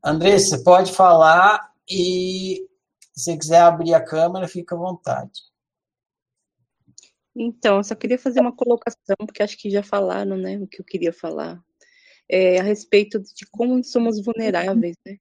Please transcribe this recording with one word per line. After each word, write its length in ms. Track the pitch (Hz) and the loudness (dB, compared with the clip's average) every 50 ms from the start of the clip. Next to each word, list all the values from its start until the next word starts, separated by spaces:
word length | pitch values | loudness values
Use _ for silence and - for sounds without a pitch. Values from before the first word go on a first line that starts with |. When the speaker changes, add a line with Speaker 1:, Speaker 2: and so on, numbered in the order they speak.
| - | -2
Speaker 1:
Andressa, 600 | 147 156 160 170 196 202 185 - - 151 127 - | -2 -2 2 4 4 4 4 2 0 -2 2 6
pode 300 | 180 180 185 190 190 - | 6 6 6 6 2 2
falar 800 | - 190 180 170 160 160 156 165 175 185 202 214 - - _ _ _ _ - | 4 6 6 8 8 8 6 6 6 6 4 2 0 -4 _ _ _ _ -8
e 760 | 185 190 180 185 180 180 185 185 185 190 185 190 185 - - _ _ _ _ _ _ _ _ _ _ | -4 -4 -2 -2 -2 -4 -4 -4 -6 -6 -6 -8 -8 -8 -10 _ _ _ _ _ _ _ _ _ _
se 180 | 135 - 175 | -10 -8 -8
você 60 | 165 | -8
quiser 240 | 151 147 156 165 170 | -8 -4 2 4 6
abrir 320 | 170 170 170 170 165 165 170 | 6 6 4 2 -2 0 0
a 100 | 160 160 | 0 0
câmera, 440 | - 156 160 160 175 185 190 185 | -2 -2 -2 -2 -2 -2 -6 -10
fica 260 | 165 - 180 170 - 180 | -8 -10 -14 -12 -10 -10
à 40 | |
vontade. 640 | 170 175 185 180 - _ - - - - - _ - _ _ _ _ _ _ _ _ _ _ _ _ _ _ _ _ _ _ _ _ _ _ _ _ _ _ _ _ _ _ 127 - _ _ _ _ _ _ _ | -8 -8 -10 -10 -10 _ -8 -8 -8 -8 -14 _ -20 _ _ _ _ _ _ _ _ _ _ _ _ _ _ _ _ _ _ _ _ _ _ _ _ _ _ _ _ _ _ _ -20 _ _ _ _ _ _ _
Speaker 2:
Então, 400 | 240 226 240 233 _ - 220 202 | -8 -8 -8 -8 _ 0 0 0
eu 60 | 196 202 | 0 -2
só 120 | - 220 | -6 -10
queria 220 | - - 220 247 | -10 -4 -4 -4
fazer 220 | 254 _ 269 233 269 | -4 _ -4 0 0
uma 160 | 254 247 240 | 0 0 -2
colocação, 600 | - 247 240 240 233 - 233 - _ _ - 196 _ | -4 -2 -2 -2 -2 -2 -12 -12 _ _ -6 -6 _
porque 240 | 214 208 _ - 202 | -6 -16 _ -6 -6
acho 140 | 208 - | -6 -6
que 120 | - - 208 | -12 -8 -4
já 140 | 196 202 202 | -4 -4 -4
falaram, 540 | 202 - 202 196 185 185 196 202 196 190 | -4 -4 -4 -2 -4 -4 -4 -6 -6 -6
né, 200 | 190 185 185 196 | -6 -6 -8 -8
o 80 | 208 196 | -10 -12
que 140 | 190 - - | -14 -16 -20
eu 60 | 190 | -18
queria 260 | _ - 175 170 165 | _ -8 -4 -4 -6
falar. 500 | 165 _ - 165 160 151 147 165 175 175 _ _ _ _ _ _ _ _ _ _ _ _ _ _ | -6 _ -12 -10 -8 -8 -10 -10 -12 -16 _ _ _ _ _ _ _ _ _ _ _ _ _ _
É, 300 | 180 185 190 180 180 185 | 0 2 2 2 2 2
a 40 | 190 | 0
respeito 560 | 208 208 202 - _ - 202 202 202 - 208 | -2 -4 -4 -2 _ 2 2 2 0 -6 -10
de 260 | 190 - _ - - _ | -10 -10 _ -20 -20 _
como 320 | - - 233 247 254 254 247 | -6 -4 -2 0 0 -2 -4
somos 400 | - - 240 233 226 220 214 196 | -2 -2 -2 -2 0 -4 -4 -6
vulneráveis, 720 | 233 226 226 220 220 180 170 175 190 196 226 220 175 170 _ _ | -6 -6 -4 -4 -2 -2 -2 -2 -2 -2 -2 -4 -4 -8 _ _
né? 120 | 190 202 196 | -18 -18 _